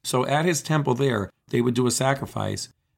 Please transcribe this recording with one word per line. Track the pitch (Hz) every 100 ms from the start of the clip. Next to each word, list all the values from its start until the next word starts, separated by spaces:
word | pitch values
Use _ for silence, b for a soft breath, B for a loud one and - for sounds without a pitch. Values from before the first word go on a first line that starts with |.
So | - 127 127
at | 147
his | 175 160
temple | - 156 139
there, | 123 139 110 98 - -
they | 120
would | 120
do | 120 123
a |
sacrifice, | - 131 135 104 113 101 101 - _ _